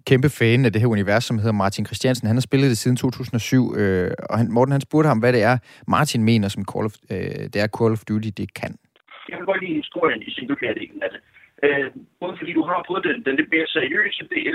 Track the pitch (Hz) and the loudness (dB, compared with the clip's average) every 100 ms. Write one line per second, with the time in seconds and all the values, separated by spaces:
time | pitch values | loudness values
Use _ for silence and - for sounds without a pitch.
0 | - 131 143 - 113 120 127 104 120 104 | 2 4 4 2 4 4 4 4 2 2
1 | 95 107 - 113 113 104 98 104 101 107 | 2 0 0 -2 0 0 0 -2 -6 -2
2 | 131 127 107 120 123 135 139 113 123 123 | -2 0 0 0 2 2 2 2 0 0
3 | 131 - 123 117 - 131 117 - 101 95 | 0 -4 -6 -4 2 2 2 0 2 2
4 | 90 - - 107 113 120 131 139 131 151 | 0 -4 -4 0 2 2 4 2 2 2
5 | 156 110 120 123 104 123 - - - 101 | 4 4 4 4 4 2 -2 -14 -2 0
6 | 151 117 110 117 98 101 95 98 107 - | 2 2 4 4 2 -4 -8 -4 -6 -6
7 | - 95 92 - 104 101 104 - 113 110 | -10 -6 -6 -8 -6 -2 -2 0 0 0
8 | - 107 110 101 101 - - - _ _ | -2 -4 -4 -6 -10 -8 -12 -12 _ _
9 | _ - - 165 180 190 185 151 - - | _ -20 -16 -10 -4 -2 -2 -4 -4 0
10 | 156 113 - - 123 - 120 - - - | 0 0 -6 -10 -6 -4 -4 -6 -8 -8
11 | - - _ _ _ - 143 139 135 - | -8 -8 _ _ _ 0 0 2 -4 -10
12 | - - 180 - 160 160 170 180 175 185 | -20 -12 -10 -10 -4 -2 -2 -2 -4 -4
13 | 160 123 135 135 156 160 156 160 180 208 | -2 -2 -2 -2 0 0 0 -2 -2 0
14 | 202 - - 339 139 | -2 -4 -6 -6 0